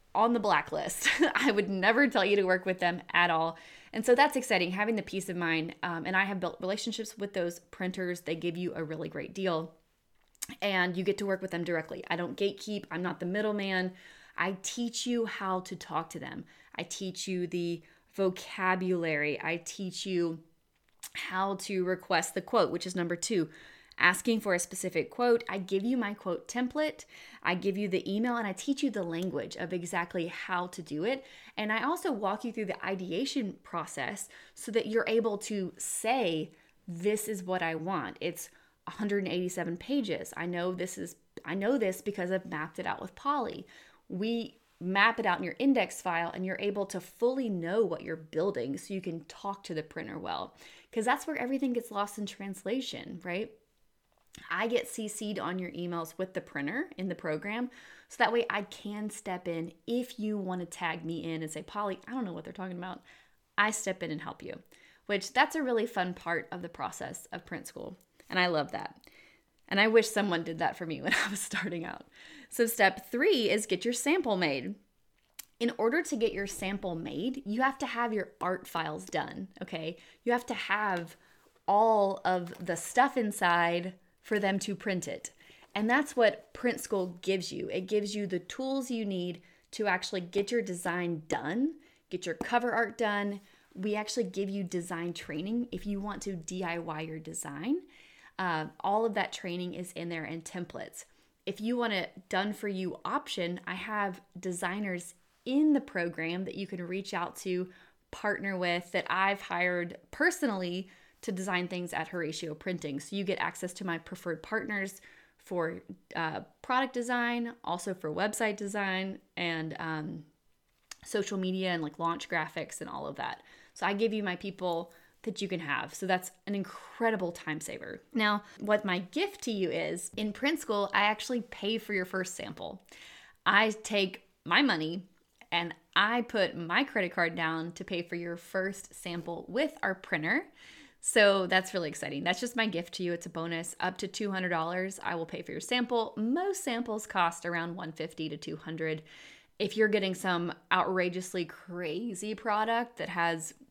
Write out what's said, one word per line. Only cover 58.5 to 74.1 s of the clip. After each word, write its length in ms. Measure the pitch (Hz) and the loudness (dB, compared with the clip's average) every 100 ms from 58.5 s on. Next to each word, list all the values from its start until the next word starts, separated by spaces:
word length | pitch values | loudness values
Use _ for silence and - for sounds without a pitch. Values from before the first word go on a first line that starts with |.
| 208 | -2
can 460 | 202 - 208 208 214 | -4 -10 -8 -6 -6
step 380 | - - 180 180 | -6 -6 -4 -2
in 260 | 165 165 - - | -4 -6 -10 -2
if 320 | 240 247 - | -2 -2 -4
you 180 | 214 208 | -2 -2
wanna 280 | 185 180 170 | -2 -4 -6
tag 400 | - 175 165 165 | -4 -4 -2 -4
me 180 | 165 | -4
in 180 | 165 160 | -4 -4
and 80 | 156 | -4
say, 140 | 156 | -8
"Polly, 380 | 156 208 202 185 - | -8 -4 -2 -4 -6
I 60 | |
don't 140 | 262 202 | -4 -4
know 80 | |
what 100 | 165 | -6
they're 80 | 165 | -10
talking 260 | 185 185 175 | -10 -8 -8
about." 240 | 180 - - - _ _ _ - | -10 -12 -16 -20 _ _ _ 2
I 140 | 214 | 2
step 320 | 208 - 190 | 2 -2 -2
in 80 | 170 | -4
and 100 | 147 | -4
help 220 | - - | -6 -10
you, 180 | - - - - - - - | -10 -12 -14 -20 -20 -16 -2
which 260 | 202 196 | -2 2
that's 240 | - 302 320 | 4 4 4
a 80 | |
really 220 | 262 233 214 | 2 2 2
fun 280 | 202 180 | 0 -2
part 360 | 180 - 170 - | -2 -2 -2 -2
of 100 | 185 | -8
the 60 | 175 | -10
process 600 | - - - - - - | -6 -8 -6 -8 -8 -10
of 140 | 175 - | -12 -8
print 220 | 170 - | -10 -10
school. 300 | - - 185 _ _ - | -12 -12 -14 _ _ -2
And 100 | 190 | 2
I 80 | 180 | 4
love 240 | 160 139 | 4 0
that. 280 | - - - - - - _ _ _ - | -4 -6 -12 -20 -20 -20 _ _ _ -2
And 120 | 196 | 4
I 80 | 214 | 8
wish 220 | 226 220 | 8 6
someone 340 | 208 202 170 | 2 2 0
did 140 | 165 160 | -2 0
that 180 | 165 - | 0 0
for 100 | 165 | -6
me 140 | 143 | -2
<laughs> 20 | |
when 100 | 139 | 2
I 160 | 185 208 | 2 2
was 100 | 196 | -2
starting 460 | - 208 175 170 160 | -4 -4 -2 -4 -6
out. 220 | - - - - - - | -8 -14 -20 -20 -20 -8
So 160 | - 233 | 2 2
step 460 | 226 190 190 - | 6 6 6 -4
three 380 | 240 370 311 208 | 4 6 6 6
is 160 | 208 214 | 4 2
get 200 | 185 226 | 0 0
your 80 | |
sample 440 | 240 285 | 2 4